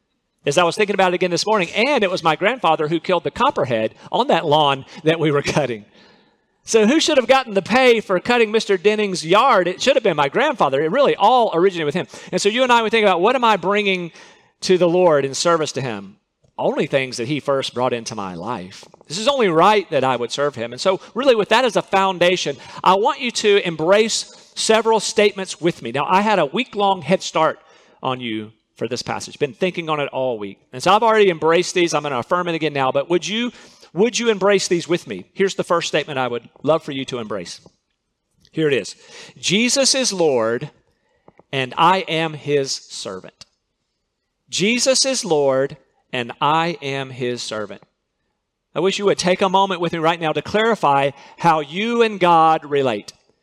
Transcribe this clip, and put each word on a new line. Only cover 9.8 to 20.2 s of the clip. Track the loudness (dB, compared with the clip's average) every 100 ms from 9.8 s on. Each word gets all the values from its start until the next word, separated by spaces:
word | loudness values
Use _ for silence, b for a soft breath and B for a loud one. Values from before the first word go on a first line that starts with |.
should | 2 2
have |
been | 2 2
my | 0
grandfather. | 0 0 0 0 0
It | 0
really | 2 2
all | 4 4 4 2
originated | 2 0 0
with | -4
him. | -4 -6 B B
And | -2
so | 0
you | 2
and | 4
I, | 2
we | 2
think | 2
about, | 2 4
what | 2 2
am |
I | 2 2
bringing | 0 0 0 -2 -6 B B B B B
to | 0 4
the | 4
Lord | 4 4 4 0
in |
service | -2 0 0 0
to | -6
him? | -6 -8 -14 _ _ _ _ -4
Only | -2 -2 0
things | -2 -2 -6
that | -6
he | -4
first | -2 -2 -2
brought | -2 -2
into | -2 -8
my | -10 -10
life. | -8 -8 -10 -12 -18 -20 _ -14
This | -6
is | -2
only | 0 2
right | 4 4 4 0
that | 0
I | 0
would | -2